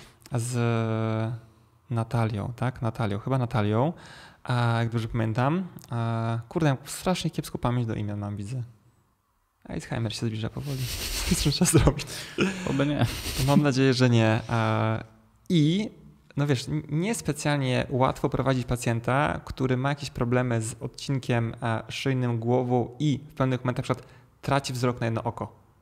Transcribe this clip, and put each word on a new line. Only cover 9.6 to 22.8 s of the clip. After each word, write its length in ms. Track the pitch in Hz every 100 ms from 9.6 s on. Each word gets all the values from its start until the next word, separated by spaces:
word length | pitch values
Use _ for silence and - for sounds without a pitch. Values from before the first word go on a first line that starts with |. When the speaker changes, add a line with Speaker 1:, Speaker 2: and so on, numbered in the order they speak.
| -
Speaker 1:
Alzheimer 440 | - - 117 113 -
się 100 | 117
zbliża 240 | 110 110
powoli. 300 | - 139 135 127 - -
<laughs> 240 | - - 175
Co 160 | 151
trzeba 200 | 135 175
zrobić? 340 | 165 - 143 - - - - 185 190 -
Speaker 2:
Oby 160 | 135 143
nie. 200 | 147 - - - - 135
Speaker 1:
Mam 140 | 143
nadzieję, 320 | 147 127 135
że 160 | 127 127
nie. 300 | 117 110 113 117
A, 520 | 117 110 110 110 110 - - _ _ _
i, 400 | 175 147 185 214 - - - _ -
no 100 | 147
wiesz, 200 | 123 -
n-, 120 | 151 -
niespecjalnie 960 | 151 190 226 - 143 151 147 131 123 127
łatwo 400 | 135 131 - 147
prowadzić 360 | 135 131 127 117
pacjenta, 760 | 120 - 117 120 131 151 - -
który 320 | - 131 127
ma 120 | 139
jakieś 200 | 143 131
problemy 520 | - 120 123 127 117
z 140 | 110 -
odcinkiem, 760 | 127 - - 135 - 120 113 -
e, 200 | 117 110 -
szyjnym, 500 | - 135 131 123 117
głową 500 | 117 127 123 123